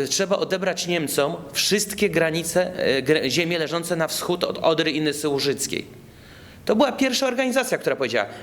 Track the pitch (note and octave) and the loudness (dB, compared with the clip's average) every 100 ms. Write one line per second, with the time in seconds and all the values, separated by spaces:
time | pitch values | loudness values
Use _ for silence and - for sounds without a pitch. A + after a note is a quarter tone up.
0 | C3+ - F#3+ G3 D#3 F#3 F#3 E3+ F3 F3 | 0 0 0 0 0 -2 -2 -2 -2 0
1 | C#3+ - C#3+ E3+ - - - G3+ G3 G3+ | 0 0 0 -2 -8 -2 0 2 0 0
2 | G#3 D#3+ D#3+ E3 D#3+ F3+ F3+ F3+ F2+ C3+ | 0 2 2 0 0 0 0 0 0 2
3 | C3 D#3 C3 A#2+ E3+ F3 D3+ E3+ E3+ E3+ | 4 2 2 0 0 0 -2 -2 -2 -2
4 | D#3 - - F3+ - - - D#3+ D#3+ D3 | -2 -2 -2 -2 -2 0 2 4 2 0
5 | D#3 C#3+ D3+ C#3 C#3 A#2+ - - - - | 0 0 0 0 0 -2 -2 -6 -8 -14
6 | - - - - - - - A3 C#4 - | -20 -20 -20 -20 -20 -8 0 4 4 2
7 | C4+ B3 C4+ B3 C4 B3+ B3 D#3+ D#3 C3 | 0 0 0 0 0 0 0 0 0 0
8 | B2+ A#2 G2+ - | 0 0 -2 -4